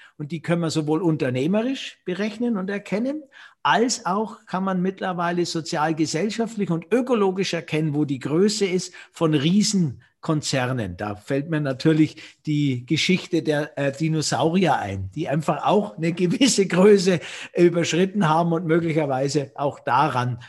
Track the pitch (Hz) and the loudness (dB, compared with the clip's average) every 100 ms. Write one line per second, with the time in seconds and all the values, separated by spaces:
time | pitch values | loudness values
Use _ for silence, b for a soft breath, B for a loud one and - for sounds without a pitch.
0 | B - 151 165 - 170 165 160 151 156 | B -14 -10 -8 -2 0 0 -2 0 0
1 | 170 156 135 127 151 208 240 269 - - | 2 0 0 0 0 0 0 -4 -8 -12
2 | - 180 214 214 240 208 190 202 202 190 | -8 -4 -6 -4 -2 -2 -4 -8 -4 -4
3 | 254 302 - B B B 139 170 240 - | -2 -6 -10 B B B 0 2 0 -2
4 | 170 196 214 - - 190 190 185 185 185 | -4 -4 -4 -10 -8 -4 -2 0 -2 -4
5 | 190 175 175 170 165 165 156 160 156 156 | -6 -4 -2 -2 -2 -4 -4 -2 -2 0
6 | 156 156 214 214 226 226 190 165 - 240 | -2 0 -2 -2 -4 -4 -2 -2 0 0
7 | 254 233 196 190 190 170 156 156 160 143 | 2 2 2 0 -2 -4 -2 -2 0 0
8 | 143 131 - 156 208 208 196 180 - B | -2 -4 -2 2 2 2 0 -2 -4 B
9 | B - 165 151 151 202 202 196 156 - | B -2 2 2 2 2 2 2 0 -4
10 | _ _ - 151 - 135 123 131 98 87 | _ _ -4 -2 -2 -2 -2 -2 -6 -6
11 | 104 98 - 139 147 156 143 127 160 156 | -8 -8 -4 -4 -2 -4 -4 0 2 4
12 | 156 - B B 151 147 143 123 123 156 | 2 0 B B -4 0 0 -2 -2 -2
13 | - 180 - 165 147 147 147 - 139 135 | 2 0 0 -2 0 -2 -2 -2 -4 -2
14 | 160 156 143 117 156 180 175 120 101 98 | -2 0 -2 0 2 2 2 2 -2 -6
15 | 95 147 151 151 160 147 127 196 208 - | -8 -8 -4 -2 -2 0 2 2 0 -4
16 | 165 175 180 - 269 - 190 175 202 202 | -4 0 0 4 2 4 2 6 8 8
17 | 180 175 B B B - 175 170 160 160 | 6 0 B B B 4 4 4 0 2
18 | 190 202 165 160 170 165 165 170 165 156 | 0 2 2 4 2 0 2 0 2 0
19 | 147 131 143 143 123 - 143 - - 123 | 0 0 0 -2 -4 -4 -6 -4 0 2
20 | 147 127 123 117 | 2 2 -2 -4